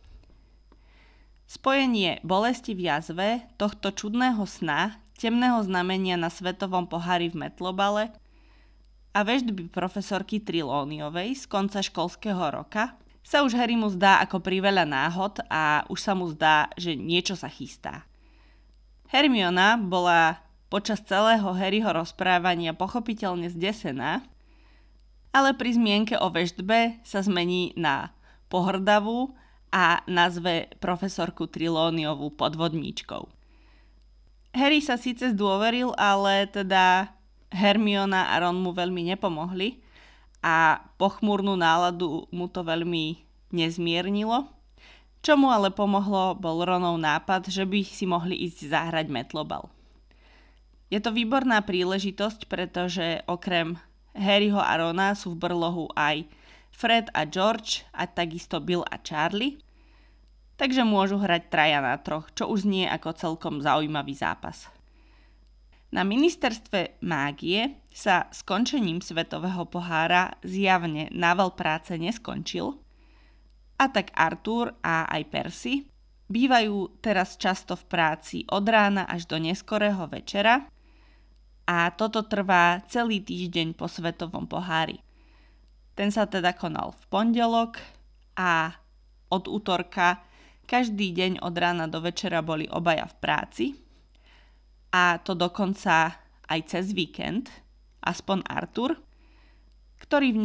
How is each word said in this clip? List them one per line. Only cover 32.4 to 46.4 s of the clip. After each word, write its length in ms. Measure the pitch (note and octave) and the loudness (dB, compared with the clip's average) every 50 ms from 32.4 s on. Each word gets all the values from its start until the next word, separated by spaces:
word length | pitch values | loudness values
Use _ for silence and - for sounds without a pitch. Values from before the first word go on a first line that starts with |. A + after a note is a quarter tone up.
| - - D3+ D#3+ E3 E3 D#3 E3 C#3 C3+ - - - - - - - - - _ _ _ _ _ _ _ _ _ _ _ _ _ _ _ _ _ _ - _ _ _ _ - | -2 -2 0 0 -2 -2 -2 -4 -6 -6 -10 -10 -12 -12 -12 -12 -12 -14 -18 _ _ _ _ _ _ _ _ _ _ _ _ _ _ _ _ _ _ -20 _ _ _ _ -2
Harry 240 | B3 C#4 C#4 D4+ D4+ | 2 4 4 4 4
sa 160 | D4 C#4 A#3+ | 2 0 -2
síce 400 | A#3 - B3+ A#3+ - B3+ B3+ A3 | -2 -2 -6 -6 -2 -2 -2 0
zdôveril, 560 | G3 G#3 G3 F#3+ G3 G#3+ A#3 A#3 B3 B3 B3 - - | 2 2 2 2 2 2 2 2 0 -2 -2 0 2
ale 480 | G#3 G3+ G3 G3 G3 G3 G3 G3 G3+ | 2 4 4 4 4 4 4 2 2
teda 640 | G3+ - G3+ G3 F#3 G3 F#3 F#3 F#3 F#3 F#3 F#3+ - - _ _ _ _ _ _ _ | 0 -2 -4 -2 2 4 6 6 6 6 4 2 -2 -8 _ _ _ _ _ _ _
Hermiona 800 | - F3+ G#3 G3+ G3+ G#3+ A3 G#3 G3+ G3 G3 G3 F#3+ F#3 F3 - | -2 2 4 4 4 4 4 2 2 2 0 2 2 2 2 2
a 80 | F#2+ D#3+ | 2 2
Ron 240 | F3 F3 F3 F#3 F#3 | 2 0 0 0 -2
mu 80 | F3+ | -2
veľmi 320 | F3 F#3 F3 F3+ F#3 F3+ E3+ F3 | -2 -2 -2 -2 -2 -4 -2 -4
nepomohli 720 | F#3 F#3+ - F#3+ E3 D3+ D#3+ F3+ F#3+ F3+ F#3+ A3+ B3+ - _ _ _ - - - - _ _ _ _ _ - | -4 -2 -2 -4 -4 -4 -6 -6 -4 -4 -4 -4 -6 -8 _ _ _ -20 -20 -20 -20 _ _ _ _ _ 0
a 320 | E3 E3 D#3+ E3 D#3+ D3 - - - _ | 2 4 6 6 6 4 2 -2 -12 _
pochmúrnu 640 | _ F3+ G3 - - - G#3 G3+ G3+ F#3+ G3+ G3 F#3 | _ 0 0 0 0 0 0 2 2 2 0 2 4
náladu 720 | E3+ E3 D#3+ E3+ F3 F3+ F3 E3+ F#3 D#3+ C#3+ E3 - - | 4 4 4 4 4 2 0 0 -2 -2 -2 -4 -6 -8
mu 160 | - F3 F3 | -8 -8 -8
to 160 | F3+ - F#3+ F3 | -6 -6 -6 -4
veľmi 560 | E3 D#3+ E3 E3+ F3 F3 E3 D#3 D#3 E3 - _ _ _ _ _ _ | -2 -2 -2 -2 -2 -2 -2 -2 -4 -6 -8 _ _ _ _ _ _
nezmiernilo. 960 | - E3+ E3 E3 E3 F3+ E3+ E3+ E3 F3 F3+ G3 G3+ G#3 G#3+ A3 A#3 C4 C#4 - - - _ _ _ _ - - - - _ _ _ _ - | -2 0 0 0 -2 -2 -2 -2 0 -2 -2 -2 -2 -2 0 0 0 -2 -2 -6 -12 -20 _ _ _ _ -20 -20 -20 -20 _ _ _ _ 2
Čo 80 | - D4+ | 4 6
mu 160 | C#4+ C#4 C4 | 6 6 6
ale 240 | B3 G#3 G3 F#3+ F#3+ | 6 4 4 2 2
pomohlo, 640 | - G#3 G3+ G3 G3 G3+ G3+ G3+ F#3+ F#3 F#3+ E3+ | 0 0 2 2 2 2 2 2 2 2 0 -2
bol 240 | - | -2